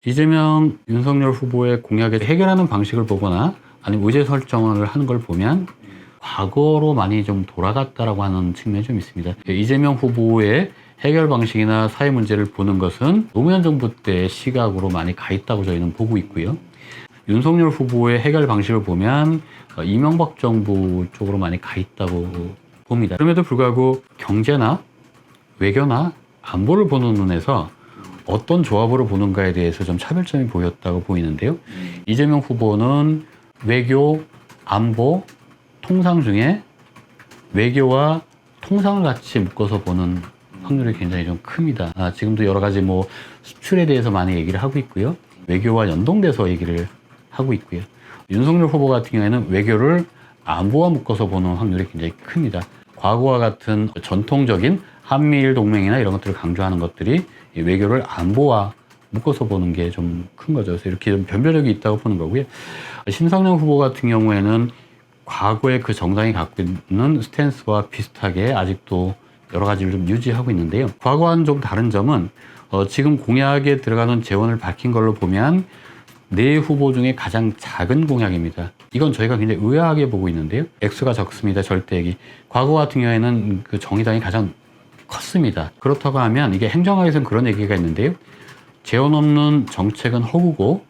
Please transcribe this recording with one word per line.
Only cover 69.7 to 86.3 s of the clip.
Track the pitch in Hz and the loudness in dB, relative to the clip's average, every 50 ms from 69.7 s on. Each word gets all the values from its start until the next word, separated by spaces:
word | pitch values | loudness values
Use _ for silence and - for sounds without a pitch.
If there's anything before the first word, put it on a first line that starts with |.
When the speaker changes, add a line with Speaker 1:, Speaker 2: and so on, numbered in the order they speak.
| 104 95 98 92 | 0 0 -2 -2
Speaker 1:
좀 | 95 95 87 | -2 -2 -2
유지하고 | 87 104 120 120 127 117 120 123 127 | 0 -2 0 0 -2 -2 -2 -2 -2
있는데요. | 107 87 85 80 85 113 135 107 - _ | -2 -2 -2 -2 -2 -2 -2 -2 -6 _
과거와는 | - 127 139 156 170 170 165 165 160 | -2 0 2 2 2 2 4 2 2
좀 | 151 143 143 | 2 0 0
다른 | 127 110 98 104 117 117 | -2 -4 -2 0 0 2
점은, | 104 98 104 139 151 104 85 92 _ - - - - - - _ | 2 2 2 2 2 0 0 -4 _ -16 -20 -20 -20 -20 -12 _
어, | - 98 98 | -2 -2 -2
지금 | 98 - - 135 151 151 | 0 0 0 2 2 2
공약에 | 135 - - 117 131 135 139 143 143 139 143 139 | 2 0 0 2 2 4 2 2 2 2 2 0
들어가는 | 135 135 113 113 117 117 120 120 117 | 2 0 -2 0 2 2 2 0 0
재원을 | 117 - 98 98 110 117 117 | -2 -2 0 0 0 0 -2
밝힌 | 113 - 92 87 - - 123 | -2 -4 -6 -8 -4 -4 -2
걸로 | 117 117 110 110 104 | 0 2 2 2 2
보면 | - - 90 92 98 113 143 170 185 185 - - - - - - - - - - - _ _ - | 0 0 0 2 2 2 2 2 0 0 -4 -14 -20 -20 -20 -20 -20 -20 -20 -20 -20 _ _ 0
네 | 90 117 135 147 | 2 2 4 4
후보 | 156 151 156 151 139 139 135 127 | 2 2 0 0 2 2 2 2
중에 | 123 123 131 123 | 2 0 0 -2
가장 | - - 95 - 113 113 110 104 | -2 -6 -4 -2 0 0 -2 -2
작은 | - - - - - 90 90 127 151 165 | -4 -14 -14 -6 -4 -2 0 2 2 2
공약입니다. | 151 139 123 110 98 90 85 82 82 - - 87 90 - _ - _ - | 2 0 0 0 0 0 -2 -2 -4 -6 -8 -10 -10 -12 _ -20 _ -2
이건 | 120 156 151 | 0 2 2
저희가 | 113 - 110 113 127 | 2 0 0 0 0
굉장히 | 107 107 110 110 - | 0 0 0 0 0
의아하게 | 104 110 135 156 170 165 156 151 143 127 | 0 2 2 2 2 2 2 2 0 0
보고 | 113 95 92 90 | 0 -2 0 0
있는데요. | 82 82 78 78 101 123 165 - _ _ | -2 -2 -4 -4 -4 -4 -4 -6 _ _
액수가 | 107 104 - - 127 131 | -4 -4 -2 -2 -2 -2
적습니다. | 117 110 95 - - - - 104 95 98 | 0 -2 -4 -6 -6 -4 -4 -2 0 -2
절대액이. | 92 - 98 92 - - 98 87 87 87 90 - - - - - - | -2 -2 -2 -4 -2 -2 -4 -2 -2 -4 -4 -6 -12 -20 -20 -20 -20
과거 | _ - 123 131 139 | _ -2 0 2 2
같은 | 156 156 147 143 - 135 | 2 2 2 0 0 0
경우에는 | 123 117 117 110 113 120 120 113 101 107 98 92 110 | 0 2 2 2 2 2 0 0 0 -2 -4 -4 -6
그 | - - 101 | -6 -8 -8
정의당이 | - - 98 104 110 113 110 117 | -4 -2 -2 0 0 0 0 0
가장 | 113 92 92 113 104 90 - _ _ _ _ - _ - - - - | -2 -2 -2 -2 -2 -2 -6 _ _ _ _ -20 _ -20 -20 -20 -18
컸습니다. | - - - - - - 185 156 113 95 82 78 80 _ _ | -14 -14 -12 -12 -2 0 2 2 2 0 -2 -6 -8 _ _
그렇다고 | - 131 143 139 - 143 135 135 | 0 0 0 0 -2 -2 0 2
하면 | 123 110 | 2 2